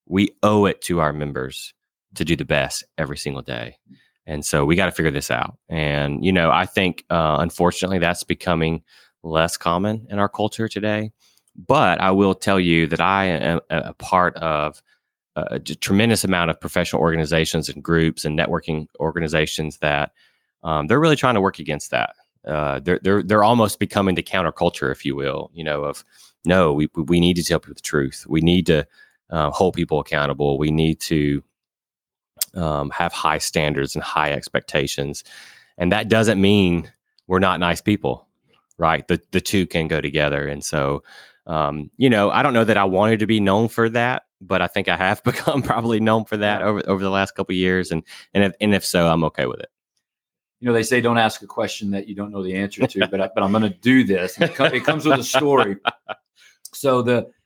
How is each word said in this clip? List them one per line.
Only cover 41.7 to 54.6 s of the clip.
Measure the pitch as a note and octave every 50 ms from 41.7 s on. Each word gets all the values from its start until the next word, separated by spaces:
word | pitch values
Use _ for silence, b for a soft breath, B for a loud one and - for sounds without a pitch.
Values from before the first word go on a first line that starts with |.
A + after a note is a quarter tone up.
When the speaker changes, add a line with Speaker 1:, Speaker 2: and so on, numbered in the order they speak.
| D2 D2+ D2 - _
Speaker 1:
you | - B2 C3
know, | A2+ G2+ G2+ F#2+
I | - A#2
don't | C3+ D3 A#2+
know | A2+ A2
that | G#2 G#2+
I | G2+ G2
wanted | F#2+ F#2 F#2 G#2 A2 A2+ G#2
to | G#2+
be | G2+ A2+ G#2+
known | G2+ G2 F#2+ G#2+ A#2 A2
for | - - A2+ A2+
that, | A2+ A#2+ A#2+ B2 C3 - _ _ _ _
but | G2 F2 F#2+ F#2
I | F2
think | E2+ - G2+ F#2 F#2
I | E2+
have | E2+ F#2 F#2+ G#2 - -
<laughs> | A#2+
become | - - - E3 C#3+ C3+
probably | - - B2 A#2+ A2+ A#2 A2+ G#2+
known | A2 A2 A2 A2+ G#2
for | - A2
that | G#2 G#2 G#2 G#2 G#2
Speaker 2:
Yeah. | F#2
Speaker 1:
over, | G#2 G#2+ G2 - -
over | G2 F#2+
the | G2 F#2+
last | G2 G2 G2 - -
couple | - F#2+ -
of | F#2+ F#2
years. | F#2 F#2 F#2 F#2 F2 F2
And, | E2+ D#2+ - B B B B B B
and | G2 G2+
if, | F#2+ - -
and | G#2+ G#2 G2+
if | F#2 -
so, | - - F2 E2+ E2
I'm | E2 E2 D#2+
okay | D2+ - - C2+
with | B1 - -
it. | - - _ _ _ _ _ _ _ _ _ _ _ _ _ _ _ _ _ -
Speaker 2:
You | A#2+
know, | B2
they | A#2 A2+
say, | A2 - B2+ B2
"Don't | A#2+ A#2+ A#2 A#2
ask | A2+ G#2+ - -
a | G2+
question | - - B2 A2 - - - G#2+ G2
that | G2 G2 G2 G#2+
you | G2+
don't | G2+ G#2 G#2
know | G#2 G2
the | F#2 F#2 F#2
answer | F#2+ G2+ G2+ - G#2 C3
to," | - - G2 G#2
but | F#2+ G2 F#2+
I, | F#2+ -
but | - G#2+ G2+
I'm | F#2+
gonna | G#2 A2 A2 G#2
do | F2+ _ - B2 C3 C3
this. | A#2 G2 F#2+ F2+ F2+ F#2 -
And | - F3 D#3
it | -
co-, | -